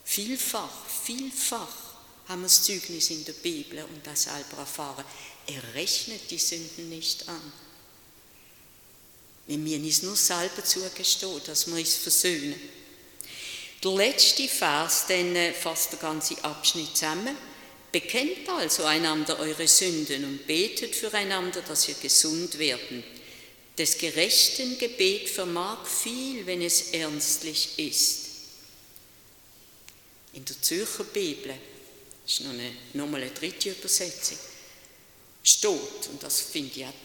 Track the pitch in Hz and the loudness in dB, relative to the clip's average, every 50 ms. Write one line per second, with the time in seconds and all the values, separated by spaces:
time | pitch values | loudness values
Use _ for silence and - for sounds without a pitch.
0 | - - - 202 208 220 269 247 - - - 220 175 135 - - - - - - | -2 -2 -2 -2 -2 -4 -2 -2 -2 -2 -2 -4 -4 -6 -10 -12 -10 -8 -6 -4
1 | - - 233 254 269 269 - - - - 247 226 180 - - - - - - - | -4 -4 -4 -4 -6 -6 -4 -2 -2 0 0 -2 -6 -8 -10 -14 -14 -16 -18 -20
2 | - - - - - - 185 180 185 180 - - - - 202 180 - - 170 160 | -20 -20 -20 -20 -10 -8 -6 -4 4 6 6 6 6 4 0 -2 -4 -6 -2 0
3 | 156 - 170 156 151 - 151 - - 175 165 147 143 - - 151 156 - 165 151 | 0 0 0 -4 -6 -10 -10 -4 -4 -4 -4 -4 -8 -8 -10 -12 -12 -12 -14 -14
4 | 147 151 147 143 - - 156 147 139 - - 143 139 135 - - 151 139 135 135 | -14 -4 -2 0 0 0 -2 -8 -10 -10 -10 -10 -10 -8 -6 -6 -6 -6 -6 -10
5 | 139 - - - - - - - - - - 135 120 117 113 139 175 202 - - | -12 -12 -14 -16 -16 -16 -18 -14 -12 -10 -10 -10 -10 -8 -6 -4 0 0 0 0
6 | - 233 220 202 - - 175 160 - - 175 165 165 156 - - 170 165 165 160 | -2 -4 -8 -10 -8 -8 -2 0 0 0 0 -4 -8 -10 -12 -12 -10 -10 -10 -4
7 | 160 - - - - - 170 160 151 147 147 - - - - - - - - - | -2 -2 -2 -4 -6 -10 -10 -10 -10 -14 -18 -18 -20 -20 -20 -20 -20 -20 -20 -20
8 | - - - - - - - - - - - - - - - - - - - - | -20 -20 -20 -20 -20 -20 -20 -20 -20 -20 -20 -20 -20 -20 -20 -20 -20 -20 -20 -20
9 | - - - - - - - - - - 147 147 156 156 156 147 151 156 151 - | -20 -20 -20 -20 -20 -20 -20 -20 -8 -6 -4 -4 -2 -2 -2 -2 0 2 2 2
10 | 180 185 208 202 - - 180 170 175 190 - - 190 - - 185 185 185 - - | 2 2 2 4 4 4 4 2 0 -2 -2 -2 2 2 2 2 0 -6 -6 0
11 | 185 - - - - 190 175 147 - - 156 - - 170 170 165 160 156 - - | 2 2 2 2 0 -6 -6 -6 -8 -2 0 0 0 2 0 0 2 2 2 2
12 | - 165 - - - 180 175 151 139 147 143 - - - - - - - - - | 4 4 4 6 6 4 2 2 -2 -4 -6 -8 -12 -16 -18 -18 -20 -20 -20 -20
13 | - - - - - - - - - - - - - - - - - 190 190 196 | -20 -20 -16 -16 -14 -14 -12 -12 -10 -10 -10 -10 -12 -14 -12 -4 -2 0 4 4
14 | 202 247 285 - - - - - 269 254 - - 185 160 147 151 160 165 - - | 4 4 6 8 6 6 6 4 2 0 2 2 4 4 4 4 4 4 4 2
15 | - - 185 180 175 175 175 175 175 170 - - - 170 160 160 - - - 151 | 4 4 4 4 4 2 4 4 4 2 2 -2 -4 -2 0 0 -2 -2 -2 -4
16 | - 156 156 156 151 - 143 - - 151 147 - - - - 170 156 147 - - | -4 -4 -2 -2 -2 -2 -2 -2 -4 -6 -4 2 2 2 2 2 -4 0 0 0
17 | 160 156 156 180 214 254 285 277 - - - - - - - - - - - 175 | 0 2 -2 -2 -4 -4 -6 -6 -10 -16 -18 -18 -20 -20 -20 -20 -12 -2 -2 -2
18 | - - - 247 277 320 370 - - - 370 320 185 156 - - 160 151 151 160 | -2 2 0 0 2 0 -2 -4 -4 -4 -2 -2 0 0 2 2 4 4 4 4
19 | 170 160 156 156 151 160 156 - 151 156 156 156 165 160 - - 196 185 170 156 | 4 2 2 2 0 0 0 0 0 -2 -2 2 6 8 8 8 6 4 2 0
20 | 151 147 143 135 143 135 139 139 - - 156 165 196 226 - - 247 226 - - | 0 0 -2 -2 -2 -4 -6 -6 -2 0 2 2 2 2 0 -4 -4 -2 -2 -2
21 | - 214 214 208 202 190 196 185 180 185 180 180 165 - 156 147 - - 143 - | -2 0 0 0 0 0 0 0 0 -2 -4 -6 -6 -2 2 2 2 2 0 -4
22 | - 139 - - - 160 156 165 175 170 - 147 156 143 123 120 - - 123 123 | 2 6 8 8 8 6 2 0 -2 -2 0 2 2 2 2 0 -4 -8 -8 -10
23 | 117 - - - - - - - - - - - - - - - 160 151 - - | -10 -12 -16 -18 -18 -18 -18 -18 -20 -20 -20 -20 -20 -10 -2 0 2 2 2 2
24 | 175 160 - 156 170 220 - - - - - - 262 247 247 - 247 233 - - | 0 -2 2 2 4 6 8 6 6 6 4 0 -2 -2 -2 -2 -2 -2 2 4
25 | 190 190 196 214 - - - - 185 180 170 170 180 202 220 - - - - - | 4 4 4 2 -2 -4 -2 -2 -2 -2 0 -2 -2 -2 -6 -6 -6 -4 -2 -2
26 | - 226 233 254 262 269 262 233 190 180 185 175 175 170 170 - - - - 165 | -2 -2 -4 -4 -6 -6 -6 -6 -4 -4 -2 0 2 4 4 2 2 2 -2 -2
27 | 160 151 147 147 147 - - - - 160 151 - - - - - 156 143 - - | -2 -2 -2 -2 0 0 0 0 -2 -2 0 0 0 0 0 -4 -4 0 2 4
28 | - - - - - - - - - - - - - - - - - - - - | 4 4 2 0 -6 -10 -12 -14 -18 -18 -20 -20 -20 -20 -20 -20 -20 -20 -20 -20
29 | - - - - - - - - - - - - - - - - - - - - | -20 -20 -20 -20 -20 -20 -20 -20 -20 -20 -20 -20 -20 -20 -20 -20 -20 -20 -20 -20
30 | - - - - - - - 139 131 - - - - - 165 180 220 214 - - | -20 -20 -20 -20 -20 -18 -18 -12 -10 -10 -6 0 0 0 0 0 -2 -4 -4 -6
31 | 196 - - 208 196 160 139 - - 139 135 131 - - - - - - - - | -8 -4 -2 -2 -2 -2 -2 -6 -8 -12 -12 -12 -14 -18 -20 -20 -20 -20 -20 -20
32 | - - - - - - - - - 139 127 120 120 123 120 123 - - - 139 | -20 -20 -20 -12 -4 -2 -2 -2 -2 -6 -8 -8 -8 -8 -10 -12 -16 -8 -6 -6
33 | 147 147 143 135 127 127 127 - 156 185 190 - - 202 185 - - 185 - - | -4 -4 -4 -4 -6 -6 -6 -6 -8 -8 -4 -4 -4 -4 -4 -6 -2 0 0 2
34 | 185 175 - - - - 170 - - - - - - - - - - - - - | 0 -2 -6 -4 -4 -4 -4 -6 -12 -14 -16 -18 -20 -20 -20 -20 -20 -20 -20 -20
35 | - - - - - - - - - - - - - 214 180 139 - - - - | -20 -20 -20 -20 -20 -20 -20 2 8 8 8 8 8 2 2 2 -2 -6 -8 -8
36 | - - 139 139 139 143 - - - - - 160 139 131 - 131 131 127 135 - | -8 -8 -8 -10 -4 0 0 0 0 0 -4 -4 -4 -4 -8 -10 -10 -10 -12 -16